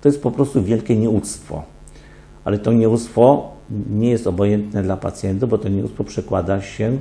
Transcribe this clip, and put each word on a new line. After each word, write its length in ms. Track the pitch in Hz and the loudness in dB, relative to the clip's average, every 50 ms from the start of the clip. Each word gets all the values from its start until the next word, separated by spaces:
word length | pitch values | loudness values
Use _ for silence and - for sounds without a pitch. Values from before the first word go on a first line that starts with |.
to 80 | - 143 | 4 2
jest 140 | 143 143 - | 2 2 -2
po 80 | 131 | -4
prostu 320 | 113 - 139 135 - 131 98 | 0 0 -2 0 0 -2 0
wielkie 320 | 92 113 110 - - 123 | 2 0 -2 0 0 0
nieuctwo. 680 | 110 110 113 107 101 - - - - - - - 78 78 - - - - - - - - - - - - - - - - | 2 2 2 2 0 -2 -4 -10 -12 -12 -12 -12 -12 -12 -14 -18 -20 -20 -20 -20 -20 -20 -20 -20 -20 -20 -20 -20 -8 -4
Ale 140 | - 101 104 | -2 -2 0
to 140 | - 113 117 | 2 2 4
nieuctwo 800 | 117 113 113 110 110 117 - - 113 117 127 143 147 - - - - - - 110 107 101 - | 4 6 4 4 2 0 -2 2 6 6 6 6 4 0 -8 -16 -20 -14 -10 -8 -8 -6 -4
nie 200 | 104 104 113 120 | -2 0 2 2
jest 180 | 120 113 - - | 0 0 0 -2
obojętne 560 | 90 87 101 101 104 104 104 104 - 107 95 | 0 0 2 2 2 0 -2 -2 -4 -4 -2
dla 140 | 95 95 92 | -2 -2 -2
pacjentów, 520 | - 90 - - - 98 95 98 127 120 | -4 -6 -8 -4 -4 -2 -2 0 0 0
bo 80 | 110 104 | 0 0
to 120 | - 107 | 0 0
nieuctwo 340 | 98 98 107 120 - - 104 | -2 -2 -2 -4 -6 -6 -8
przekłada 580 | - - - 92 - 98 95 87 87 98 98 | -6 -6 -8 -6 -2 -2 -2 0 0 -2 -4
się 360 | 98 - - - 110 110 127 135 | -4 -8 -6 -4 -2 -2 -2 -4